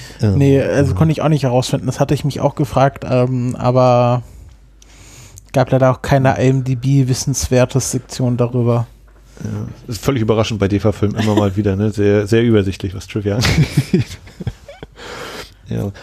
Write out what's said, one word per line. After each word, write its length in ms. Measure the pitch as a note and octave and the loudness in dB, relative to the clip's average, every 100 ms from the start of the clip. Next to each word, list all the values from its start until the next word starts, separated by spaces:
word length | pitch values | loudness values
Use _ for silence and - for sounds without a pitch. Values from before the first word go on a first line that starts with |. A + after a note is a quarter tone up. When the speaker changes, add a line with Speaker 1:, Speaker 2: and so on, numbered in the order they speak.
| - - | -18 -2
Speaker 1:
Ähm, 180 | A2 A#2 | 0 4
Speaker 2:
Nee, 220 | C#3 C#3 | 4 4
also 320 | G2+ A2+ - | 2 2 2
Speaker 1:
ja. 60 | F#2 | 2
Speaker 2:
konnte 120 | D#3+ | 0
ich 120 | D3+ | 2
auch 60 | D3+ | 0
nicht 140 | D3+ | 0
herausfinden. 440 | C3+ B2 - B2+ A2+ | 2 0 0 -2 -2
Das 120 | - | -2
hatte 160 | C#3 | 0
ich 100 | C#3+ | 0
mich 160 | C#3+ - | -2 -2
auch 140 | C#3+ | -2
gefragt, 500 | - D3 C3 C#3 - - | -2 -2 2 0 0 -2
ähm, 460 | B2+ B2+ B2+ B2 - | 0 0 -2 -4 -2
aber 640 | B2 B2+ B2+ B2 A#2+ B2 - - - - - - - - - - - - - | 0 2 4 4 2 0 -4 -18 -20 -20 -20 -20 -20 -20 -20 -20 -20 -20 -4
gab 180 | C3+ B2+ | -2 2
leider 180 | C3 C3 | 2 2
auch 100 | B2+ | 2
keine 360 | - C#3 C3 G2 | 0 2 2 2
I 100 | B2+ | 2
M 140 | C3+ | 2
D 140 | B2+ B2+ | 0 -2
B 320 | C3+ C#3 B2+ | 2 2 2
Wissenswertes 840 | B2 - C3 - B2+ B2 C3 - | 0 -2 -4 0 2 2 0 -2
Sektion 460 | C3+ - - B2 A#2+ | -6 -6 -4 -2 0
darüber. 500 | A#2+ B2 A#2+ A#2 A#2 - - - - - | 0 0 0 0 -2 -10 -20 -20 -20 -14
Speaker 1:
Ja, 240 | G#2+ G#2 A#2 - - | -10 -8 -10 -14 -12
ist 160 | G#2+ | -6
völlig 180 | - A2+ | -2 0
überraschend 380 | A2 A2 G#2+ G#2+ | 2 0 0 0
bei 80 | G2 | 0
defa 240 | G2+ G#2+ | 2 0
Filmen 240 | - G2+ G2+ | 0 -2 0
immer 180 | G#2+ | 0
mal 220 | G#2 G2+ F#2+ | 2 2 0
wieder, 180 | G#2 | 0
ne? 160 | F#2+ G#2+ | 0 -2
Sehr, 380 | G2+ G2+ G#2 G#2 | 0 2 2 2
sehr 160 | A2+ | 2
übersichtlich, 500 | A#2 G#2+ F#2+ F#2 G2+ | 4 2 2 -4 -8
was 140 | F#2+ - | -10 -8
Trivia 280 | A2 G2+ G#2+ | -6 -2 0
<laughs> 0 | |
angeht. 680 | - - - - - F3 - - - - - - - F5+ - - - - - - - - - | 2 2 0 0 -4 -4 -8 -10 -20 -12 -12 -12 -18 -20 -20 -20 -18 -16 -16 -16 -18 -16 -8
Ja, 220 | A2+ G#2 - | -6 -6 -8